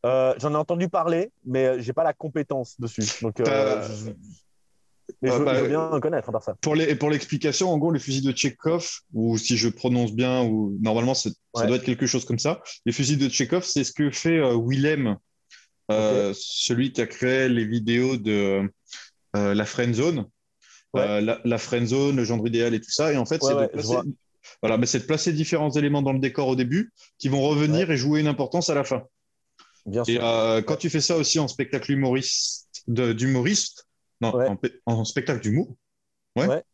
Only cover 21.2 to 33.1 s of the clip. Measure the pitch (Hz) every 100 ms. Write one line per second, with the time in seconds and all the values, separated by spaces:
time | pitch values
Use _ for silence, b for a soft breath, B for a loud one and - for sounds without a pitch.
21.2 | 107 - 120 113 - 123 117 135 139 135
22.2 | 113 117 117 113 117 110 - - 156 143
23.2 | 110 160 135 143 135 113 107 123 143 -
24.2 | _ _ B B 110 113 123 127 113 156
25.2 | 180 151 156 165 151 147 147 143 135 131
26.2 | 131 139 131 127 123 165 233 b b _
27.2 | 139 139 139 147 151 156 180 139 135 151
28.2 | 151 131 135 175 170 147 139 127 - _
29.2 | _ _ _ _ b b - 107 117 117
30.2 | 117 113 113 113 107 - 165 156 - 165
31.2 | 143 165 139 - 131 135 - 139 131 131
32.2 | 123 - - - _ - - 117 120